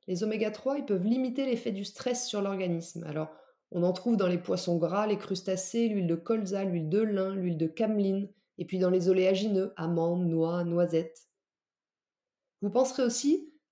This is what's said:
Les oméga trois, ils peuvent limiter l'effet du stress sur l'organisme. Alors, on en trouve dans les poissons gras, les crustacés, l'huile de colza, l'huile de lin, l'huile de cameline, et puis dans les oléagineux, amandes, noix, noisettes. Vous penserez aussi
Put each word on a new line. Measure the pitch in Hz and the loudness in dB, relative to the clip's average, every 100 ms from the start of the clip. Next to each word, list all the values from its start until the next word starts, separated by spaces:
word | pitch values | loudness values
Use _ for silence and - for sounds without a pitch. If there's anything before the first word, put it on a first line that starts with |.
| - | -6
Les | 180 | -2
oméga | 214 220 214 | -2 0 -2
trois, | 214 262 285 | -2 -4 -4
ils | - | -2
peuvent | 190 202 | 0 2
limiter | 254 254 254 269 | 0 0 -2 -2
l'effet | 226 233 | -2 -4
du | 196 | -6
stress | 202 - 247 240 - | -8 -6 -4 -4 -4
sur | 208 | -4
l'organisme. | 196 196 180 170 170 165 156 | -2 -2 -2 -4 -6 -12 -8
Alors, | 151 156 - - _ - | -6 -6 -10 -20 _ -8
on | 175 | 0
en | 175 | 0
trouve | 180 240 214 | 2 2 2
dans | 185 | 2
les | 175 | 0
poissons | 175 180 - 170 | -2 -2 0 0
gras, | 160 196 214 | 2 0 0
les | 202 | -2
crustacés, | - 190 - 185 - 233 233 | -2 -6 -2 -4 -2 0 2
l'huile | 208 175 | 2 0
de | |
colza, | 165 - 220 190 196 | -2 0 -2 0 -2
l'huile | 196 175 156 | -2 -2 0
de | 196 | 2
lin, | 220 196 190 | 2 0 -2
l'huile | 196 180 160 | -2 -2 0
de | 160 | -2
cameline, | - 220 214 196 196 196 - _ - | 0 0 2 2 0 -2 -10 _ -12
et | 175 | -4
puis | 185 | 0
dans | 180 | 4
les | 185 175 | 4 4
oléagineux, | 185 185 190 214 190 190 - | 4 4 2 2 0 0 -4
amandes, | 165 170 165 175 175 | -2 2 2 2 2
noix, | 160 165 175 | 2 2 0
noisettes. | 170 170 175 165 165 - _ _ _ _ _ _ _ _ _ _ _ _ _ - | 0 2 4 2 -2 -10 _ _ _ _ _ _ _ _ _ _ _ _ _ -6
Vous | 202 | -2
penserez | 208 262 - | 0 0 2
aussi | 247 233 285 339 - _ _ | 0 2 2 0 -2 _ _